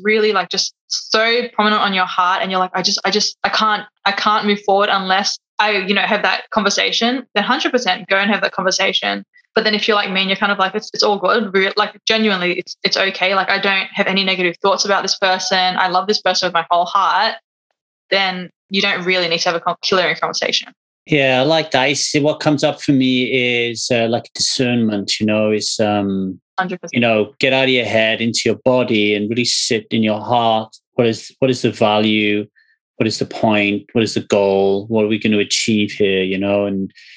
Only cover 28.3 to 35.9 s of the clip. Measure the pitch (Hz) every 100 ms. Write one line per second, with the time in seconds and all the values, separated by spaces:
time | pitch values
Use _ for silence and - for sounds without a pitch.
28.3 | - 120 101 131 127 120 107 104 104 104
29.3 | 117 120 - - 113 - 117 110 107 117
30.3 | 120 117 110 107 - _ - 117 110 -
31.3 | - 131 120 120 - 107 107 110 107 104
32.3 | 104 104 _ _ _ _ - 110 - -
33.3 | - 113 107 101 101 - 120 107 107 -
34.3 | 104 98 98 98 98 110 110 107 107 110
35.3 | 104 101 - - 107 104